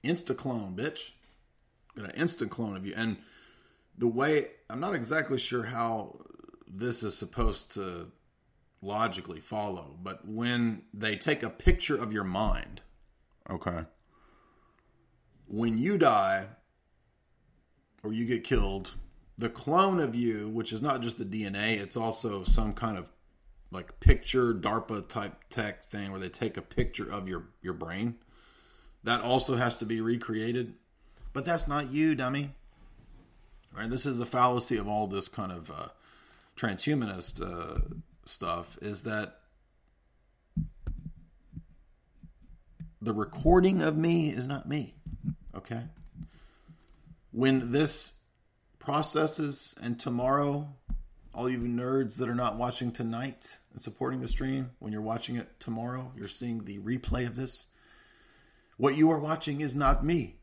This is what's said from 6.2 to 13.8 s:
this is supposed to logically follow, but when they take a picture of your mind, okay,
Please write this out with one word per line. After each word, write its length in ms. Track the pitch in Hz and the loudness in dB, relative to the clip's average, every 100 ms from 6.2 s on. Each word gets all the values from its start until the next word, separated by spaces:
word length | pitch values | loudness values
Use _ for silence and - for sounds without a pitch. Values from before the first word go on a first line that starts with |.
| - - - - - | -20 -20 -20 -20 -16
this 360 | 95 120 117 | -4 -4 -2
is 140 | 107 - | -4 -6
supposed 560 | 92 - 110 95 - - | -8 2 2 2 -8 -8
to 360 | 95 87 87 - _ _ _ _ _ _ | -6 -8 -12 -18 _ _ _ _ _ _
logically 580 | 98 104 113 92 92 82 | -6 0 0 -2 -10 -12
follow, 560 | - 107 104 90 73 78 | -6 -4 -4 -6 -10 -12
but 240 | 92 87 87 | -10 -10 -8
when 540 | 107 120 120 117 104 - | -2 0 2 2 0 -10
they 220 | 104 107 104 | -4 -2 0
take 260 | - 147 | 0 0
a 80 | - | -2
picture 460 | - - - - 135 | 4 6 6 2 0
of 160 | 113 | 0
your 140 | 107 95 | -2 -2
mind, 560 | 92 107 - - - - - - _ _ _ - | 0 2 2 -2 -14 -18 -20 -20 _ _ _ -10
okay, 360 | 90 - 85 | -6 -4 -4